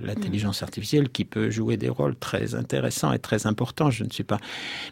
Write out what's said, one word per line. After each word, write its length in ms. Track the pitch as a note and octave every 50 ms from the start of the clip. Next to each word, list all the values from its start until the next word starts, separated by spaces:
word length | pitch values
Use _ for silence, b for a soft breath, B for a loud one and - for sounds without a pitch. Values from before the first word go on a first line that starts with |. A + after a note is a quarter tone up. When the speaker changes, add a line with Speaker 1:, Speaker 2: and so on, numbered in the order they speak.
| -
Speaker 1:
L'intelligence 580 | G2+ G#2+ G#3+ G3+ F#3 - G#2+ G#2+ G2+ F#2+ -
Speaker 2:
Mm. 40 | -
Speaker 1:
artificielle 440 | - - - G#2 - - D3 C#3 B2+
qui 160 | - - -
peut 260 | - - A2 A2 A2+
jouer 260 | A2 A2 A2 A2+ A#2 G#2
des 120 | A#2 B2+
rôles 260 | B2 - C#2+ C3+ B2
très 400 | - - - - G2+ - A2+ -
intéressants 580 | - A#2+ - - C3+ B2+ A#2+ - - - D3 B2
et 60 | A#2
très 260 | - - A2+ G#2+ -
importants, 460 | G#2+ G#2+ - A#2+ - - - D#3 C#3+
je 120 | A#2+ A2+ A2
ne 60 | -
suis 140 | - - -
pas. 160 | - G#2 - B B B B B B B B B B